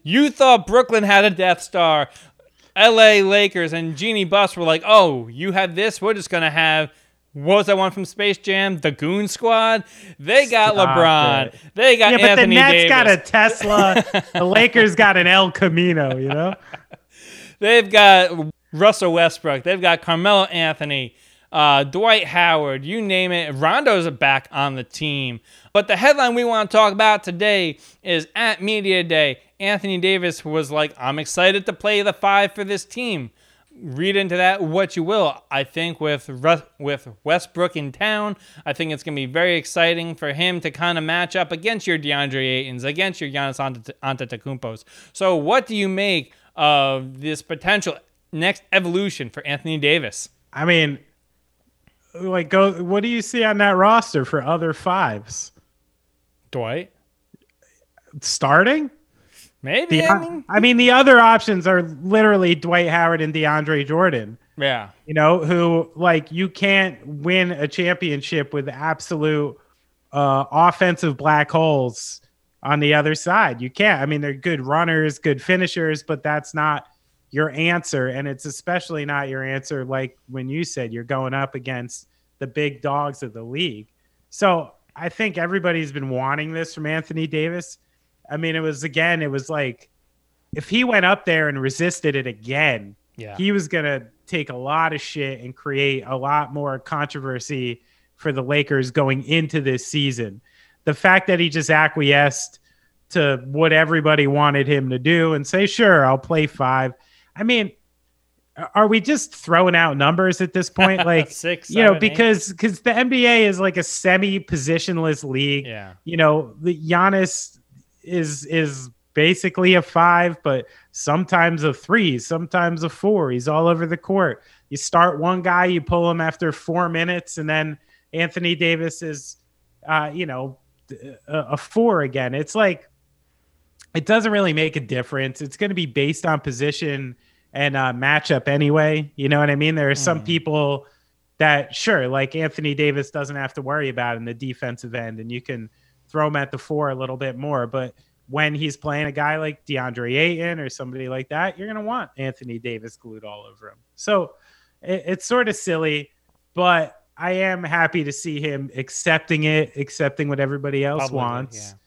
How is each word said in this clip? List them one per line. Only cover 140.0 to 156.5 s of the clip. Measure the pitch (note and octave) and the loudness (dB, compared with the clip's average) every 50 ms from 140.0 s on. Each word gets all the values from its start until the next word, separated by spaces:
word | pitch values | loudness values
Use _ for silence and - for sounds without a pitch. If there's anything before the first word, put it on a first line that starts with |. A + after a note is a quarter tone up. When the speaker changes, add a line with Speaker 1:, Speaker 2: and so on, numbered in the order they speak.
| - F3+ E3 D#3 | 0 -2 -2 -2
Speaker 1:
Mm. | G#2+ | -4
Speaker 2:
people | C3+ E3+ D#3+ E3 D#3+ D3+ D3+ D3 C#3+ C#3+ C3+ C#3 _ _ _ _ _ _ _ _ _ _ - | -4 -4 -4 -2 -2 -2 -2 -2 -2 -4 -6 -8 _ _ _ _ _ _ _ _ _ _ 0
that, | D3+ D3+ D3 C#3+ C3+ - - | 2 2 2 2 -2 -6 -10
sure, | - - A3+ G#3 D#3 B2+ | -6 -2 0 0 0 0
like, | B2+ C3 C3+ C3+ C3+ - | -2 -2 -2 -4 -4 -4
Anthony | D#3+ D#3+ D3+ - - D3+ D3 C#3+ | -6 -6 -6 -6 -6 -6 -4 -2
Davis | C#3 D3 D3 C#3 C#3+ C#3 - | 0 0 0 0 -2 -6 -8
doesn't | - D3+ C#3+ C3+ D3 | -8 -10 -10 -8 -8
have | C#3 C3+ C3 - | -8 -10 -10 -10
to | D3+ | -10
worry | B2+ C3 C#3+ D3+ D3 C3 | -8 -6 -6 -4 -4 -6
about | A#2 B2 A#2+ A#2+ A#2 | -6 -4 -4 -4 -6
in | A2+ A#2 | -8 -10
the | A#2 A#2 | -12 -12
defensive | A2+ C#3 C3 B2 - - B2 A#2+ - - A#2 A2+ | -12 -12 -12 -12 -10 -10 -10 -10 -12 -14 -12 -12
end, | B2 A#2 A2+ A2 A2 | -10 -10 -10 -12 -14
and | A2 A#2 | -14 -12
you | A#2+ A#2+ | -12 -12
can | A#2+ - C3 A#2 A2 A2 _ _ _ _ _ _ _ | -12 -12 -12 -12 -12 -16 _ _ _ _ _ _ _
throw | _ - D3+ D#3 | _ -4 -2 -2
him | D3+ D3+ | -2 -2
at | C#3+ C#3 C#3 | -4 -6 -6
the | - | -10
four | C3 - - D#3 D3 D3 C#3 | -14 -10 -8 -6 -4 -4 -4
a | C3+ | -6
little | B2+ C3 B2+ C3 | -8 -8 -10 -8
bit | B2+ C#3 C3 A#2+ | -8 -8 -8 -8
more. | B2 C#3 D3 D3 C3 A#2+ | -10 -8 -6 -4 -4 -4
But | A#2 C3+ C3 B2+ B2 - _ _ _ _ _ _ | -4 -6 -8 -8 -8 -14 _ _ _ _ _ _
when | - C3 D3 D3+ D3+ D3+ | -8 -4 -2 -2 -2 -2
he's | C#3+ D#3+ D3 C#3 | -4 -6 -6 -8
playing | - - D3+ C#3+ D3 D3+ | -8 -8 -6 -6 -4 -6
a | D3 | -6
guy | C3+ D3 D3 D3+ D#3 | -4 -4 -2 -2 -2
like | D#3 D#3 D#3 D3 _ _ | -4 -6 -8 -10 _ _
DeAndre | - D3 C3 B2+ B2+ A2+ B2 A#2+ A#2+ B2+ | -8 -6 -6 -6 -6 -8 -8 -6 -4 0
Ayton | C#3+ D#3+ F3 F3 D#3+ E3+ E3+ E3+ D#3+ | 0 0 0 0 -4 -6 -6 -6 -6
or | D3 B2+ | -8 -10
somebody | - - C3+ B2+ B2+ C3 C3 B2+ | -10 -12 -14 -12 -12 -12 -10 -8
like | C3 C3 C3 - | -8 -10 -10 -8
that, | D3 D#3 F3+ F#3+ - | -6 -4 -4 -6 -6
you're | E3+ G3 | -10 -14
gonna | A3 A3 G#3+ G#3 | -12 -12 -10 -8
want | G#3+ A#3+ B3+ F#3 - _ | -8 -8 -8 -10 -12 _
Anthony | C3+ C3+ C3+ C3 - C3 B2 A#2 A2+ | -10 -10 -10 -10 -12 -14 -14 -14 -12
Davis | A#2 B2 A#2 A2 A2 A2+ - | -12 -12 -12 -12 -14 -18 -20
glued | _ _ A#2 A2 A2 A2 | _ _ -20 -20 -20 -18
all | G#2 G#2 G#2 G#2 | -18 -20 -20 -20
over | G#2+ G#2+ A2 A2 G2+ | -20 -20 _ -20 -20
him. | G#2+ A#2 _ _ _ | -20 _ _ _ _
So | - - G#3 G#3+ F#3+ E3+ - - _ _ _ _ _ _ _ _ _ - | -12 -4 -2 -2 -2 -2 -4 -12 _ _ _ _ _ _ _ _ _ -8
it, | F3+ F#3 F#3+ - | -8 -6 -6 -4
it's | E3+ F#3 F#3+ - | -6 -8 -6 -4
sort | - A#3+ B3 A#3+ G#3+ | -2 -2 0 0 -2
of | G3+ | -4
silly, | - - F#3+ E3 D#3+ D#3+ D#3 D3+ D3 C#3+ _ _ _ _ _ _ _ _ _ | -6 -4 -4 -4 -2 -2 -2 -4 -4 -8 _ _ _ _ _ _ _ _ _